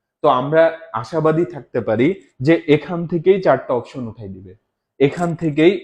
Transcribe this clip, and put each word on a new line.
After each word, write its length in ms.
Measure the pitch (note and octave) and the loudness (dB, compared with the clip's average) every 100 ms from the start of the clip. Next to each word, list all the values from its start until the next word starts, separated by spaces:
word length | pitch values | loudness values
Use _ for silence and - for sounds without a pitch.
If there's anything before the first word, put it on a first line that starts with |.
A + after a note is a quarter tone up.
| _ _ | _ _
তো 40 | D3+ | 0
আমরা 340 | B2+ C#3 D#3+ E3 - - | 0 0 2 2 0 -8
আশাবাদী 520 | A2+ A#2 E3 D#3 D#3+ F3 | -10 -6 -2 0 0 -2
থাকতে 340 | C3+ - B2+ | -6 -8 -6
পারি 260 | G#2+ A2+ C#3+ F#3+ - - | -2 0 0 -2 -10 -4
যে 120 | C3 E3 D#3 | 0 0 2
এখান 320 | D3 - E3+ E3+ | 0 0 -8 -6
থেকেই 300 | F3 F3+ G3 | 0 2 2
চারটা 300 | F#3 C3+ - | 2 0 0
অপশন 300 | B2 A#2 C3 A#2 | -6 -6 -10 -12
উঠাই 240 | A2 G2+ F#2+ | -12 -16 -16
দিবে, 180 | G2 - _ _ _ - | -20 -20 _ _ _ -2
এখান 300 | C#3 F3 F3 D#3+ | 0 0 -4 -4
থেকেই 380 | E3 D3 E3 G3 | -4 2 2 2